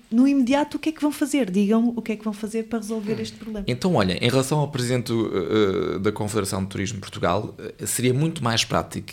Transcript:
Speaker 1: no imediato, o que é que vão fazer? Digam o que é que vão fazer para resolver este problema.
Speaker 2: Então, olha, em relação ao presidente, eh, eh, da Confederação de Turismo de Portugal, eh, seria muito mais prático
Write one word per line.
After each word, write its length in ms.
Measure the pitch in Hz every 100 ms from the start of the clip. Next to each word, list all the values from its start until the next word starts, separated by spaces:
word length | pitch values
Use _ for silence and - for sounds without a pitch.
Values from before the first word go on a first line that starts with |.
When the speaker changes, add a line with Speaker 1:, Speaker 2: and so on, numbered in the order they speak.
| -
Speaker 1:
no 160 | 226 269
imediato, 520 | 277 240 277 294 302
o 20 |
que 80 | 320
é 40 |
que 100 | 311
vão 100 | 294
fazer? 380 | - 277 285 196
Digam 420 | 185 202 226 233
o 60 | 233
que 120 | 208
é 40 | 208
que 80 |
vão 80 | 214
fazer 320 | 208 208 226
para 140 | 220 233
resolver 420 | 202 220 208 214
este 160 | 220 -
problema. 300 | 220 214 196
Speaker 2:
Então, 260 | 123 185
olha, 200 | 151 95
em 160 | 85 117
relação 280 | 131 131 151
ao 100 | 147
presidente, 440 | 127 120 123 113
eh, 840 | 113 104 95 80 107 101 92 82 85
eh, 20 |
da 120 | 104
Confederação 520 | 104 107 107 98 98
de 80 | 95
Turismo 260 | 101 98 104
de 60 |
Portugal, 520 | - - 90 95 - -
eh, 260 | - -
seria 300 | 104 - 123
muito 280 | 127 165 -
mais 220 | 120 113
prático 480 | - 90 - 98 -